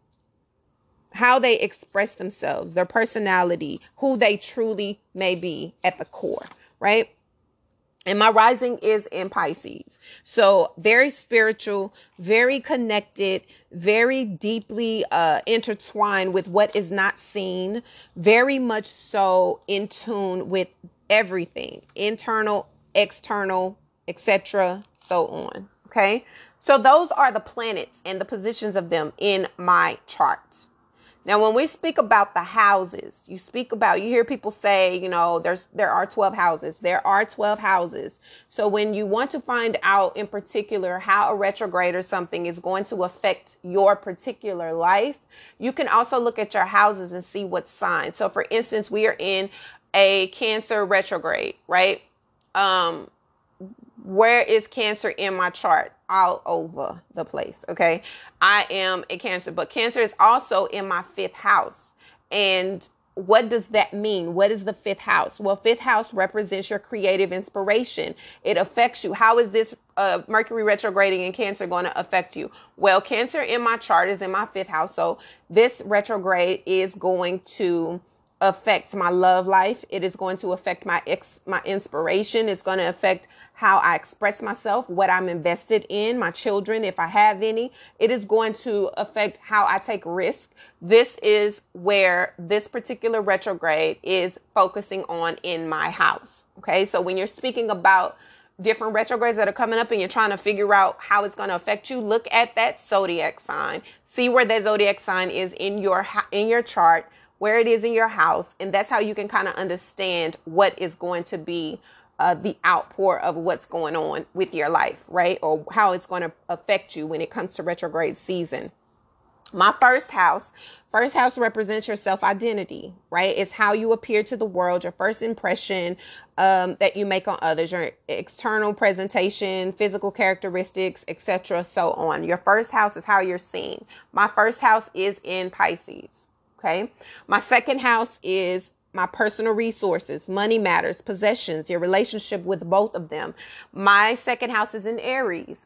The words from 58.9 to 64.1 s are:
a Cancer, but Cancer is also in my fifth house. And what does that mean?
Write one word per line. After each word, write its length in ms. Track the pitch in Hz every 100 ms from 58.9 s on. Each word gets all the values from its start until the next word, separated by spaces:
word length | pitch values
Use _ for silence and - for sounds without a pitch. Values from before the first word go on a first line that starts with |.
| 185 -
a 60 | 185
Cancer, 340 | 226 185 180
but 200 | 175 -
Cancer 320 | 285 233 247
is 120 | 214 -
also 460 | 202 233 - 190 196
in 200 | 202 196
my 200 | 180 185 -
fifth 160 | 185
house. 600 | - 202 196 - - - _ _ _ -
And 560 | 202 196 185 185 190 - _ _
what 340 | - 185 220 226
does 200 | 233 -
that 260 | 214 -
mean? 400 | 202 214